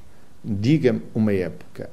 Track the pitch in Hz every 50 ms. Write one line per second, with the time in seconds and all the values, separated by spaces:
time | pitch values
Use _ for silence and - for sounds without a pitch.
0 | - - - - - - - - - 131 107 98 101 120 143 147 - 120 110 110
1 | - - - 117 107 107 101 95 90 82 - - - - - - 107 -